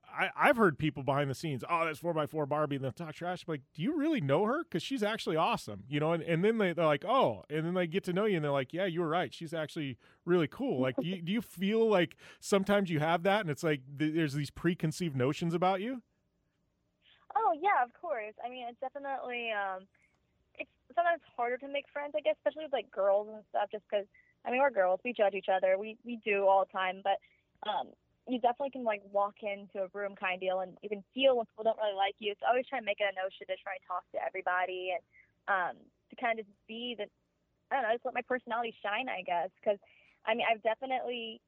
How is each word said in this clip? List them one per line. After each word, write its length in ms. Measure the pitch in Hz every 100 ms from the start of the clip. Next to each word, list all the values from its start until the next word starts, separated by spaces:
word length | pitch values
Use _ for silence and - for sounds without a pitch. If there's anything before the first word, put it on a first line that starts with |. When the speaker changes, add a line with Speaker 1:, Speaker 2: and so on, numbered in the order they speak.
| - 143
Speaker 1:
I, 140 | 185 -
I've 220 | 190 247
heard 200 | 202 135
people 240 | 151 147
behind 260 | 135 139 143
the 60 | 131
scenes, 280 | 165 131 131
"Oh, 160 | 170 165
that's 140 | 151
four 140 | 170
by 120 | 160 147
four 180 | 156 139
Barbie," 300 | 151 151 139
and 60 | 131
they'll 60 |
talk 220 | - 165 -
trash. 280 | 170 180 -
I'm 40 |
like, 80 | 151 _
"Do 80 | -
you 160 | 196 320
really 240 | 302 294
know 240 | 139 147 208
her? 180 | 294
'Cause 180 | 330 170
she's 200 | - 269
actually 320 | 202 220 - 156
awesome," 480 | 185 220 - 101 123
you 100 | 147
know? 140 | 151
And, 100 | 170
and 200 | 156 165
then 140 | 202 226
they, 160 | 190
they're 120 | 165 160
like, 180 | 147 185
"Oh," 380 | 262 190 101 -
and 160 | 156 160
then 80 |
they 140 | 185 175
get 160 | 180 185
to 80 |
know 120 | 175 220
you, 120 | 175
and 60 | 147
they're 60 |
like, 220 | 139 127
"Yeah, 120 | 165 196
you 160 | 165
were 80 | 165
right. 240 | 165 160
She's 200 | - 165
actually 440 | 165 151 170 139 117 - _ -
really 220 | 180 151
cool." 340 | - 262 143
Like, 180 | 131 131
do 80 | 165
you, 140 | 185
do 100 | 170
you 100 | 220
feel 460 | - - 190 220 226
like 260 | 196 165 - - -
sometimes 500 | - 196 196 202 190
you 100 | 156
have 240 | 156 175
that, 180 | 180 202
and 80 | 180
it's 140 | 143
like 180 | 165 147 127 139
th-, 160 | 151
there's 200 | 156 156
these 180 | 143 143
preconceived 640 | - 170 180 160 - 175 135
notions 380 | 127 151 170
about 280 | 170 180 190
you? 200 | 220 262 _ _ _ _ _ _ _ _ _ _ _ _ _ 403
Speaker 2:
Oh, 180 | 440 311
yeah, 240 | 381 349
of 100 | 247
course. 400 | - 349 262 214 -
I 60 | 240
mean, 180 | 254 240
it's 120 | 240
definitely, 720 | 262 277 277 254 247 240 233
um, 360 | 208 196 190 196 _ _ _ _ _ _ -
it's 160 | - _ _ 294
sometimes 260 | 339 330 _ -
harder 220 | 240 247
to 80 | 277
make 160 | 285 -
friends, 200 | 285 294 302
I 40 |
guess, 140 | 302 302
especially 280 | 294 285 311
with, 80 |
like, 180 | 262 -
girls 360 | - 196 196 214
and 140 | 214 -
stuff, 200 | 220 208
just 160 | 214 _
'cause, 160 | 208 196 _ _ _ -
I 60 |
mean, 100 | 247
we're 100 | 277
girls. 300 | 220 185 185
We 100 | 247
judge 220 | 233 196 196
each 140 | -
other. 280 | 190 190 190
We, 200 | 220 220 233
we 120 | 233
do 300 | 220 202 196
all 180 | 196 190
the 60 |
time. 300 | 196 185 190
But... 160 | 196 196 _ _ _ _ 208
Um, 240 | 190 123 - _ _ -
you 120 | 254
definitely 320 | 240 240 277
can, 120 | 262
like, 180 | 233 208 196
walk 300 | 202 202 202
into 400 | 214 202 202 202
a 40 | 185
room 220 | 202 202 196
kind 200 | 196 185
of 60 |
deal, 200 | 185 185
and 160 | 185 -
you 80 | 208
can 140 | 208 -
feel 240 | 254 269 240
when 80 | 220
people 160 | -
don't 140 | 220 214
really 180 | 214 190
like 200 | 196 -
you. 140 | 208 202
So 80 | 220
always 200 | 247 254
try 120 | 262
and 60 | 208
make 140 | 208
it 60 | 202
a 40 | 190
notion 320 | 190 - 190
to 80 | 190
try 160 | - 190
and 80 | _
talk 160 | 180 -
to 80 | -
everybody 720 | - 190 180 180 185 185 185 175
and, 80 | _ _ _ _ -
um, 440 | 196 170 120 - _ _
to 60 | -
kind 240 | 240 226
of 60 | 202
just 100 | _ _
be 280 | 226 240 214
the, 80 | 208 _ _ _ _ _ _
I 40 | 262
don't 80 | 220
know, 40 | 233
just 100 | 262
let 80 | 240
my 80 |
personality 520 | 247 254 240 233 233 -
shine, 260 | 202 214 262
I 140 | 185
guess. 280 | 180 175 180 _
'Cause, 160 | 226 202 _ _ _ _ -
I 100 | 226
mean, 100 | 202
I've 120 | 220
definitely 800 | 226 220 262 262 240 247 226 226